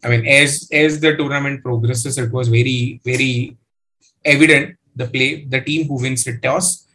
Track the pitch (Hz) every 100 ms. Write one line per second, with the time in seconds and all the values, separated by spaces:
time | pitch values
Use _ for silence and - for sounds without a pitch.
0 | 123 117 113 139 143 - - 151 156 151
1 | 156 151 143 143 139 135 127 117 113 117
2 | 143 127 117 127 120 113 127 127 120 -
3 | 127 127 131 120 127 - _ _ _ _
4 | _ _ 151 139 160 143 147 - _ 127
5 | 123 131 131 156 143 131 131 156 147 135
6 | 127 127 127 117 131 160 180 - _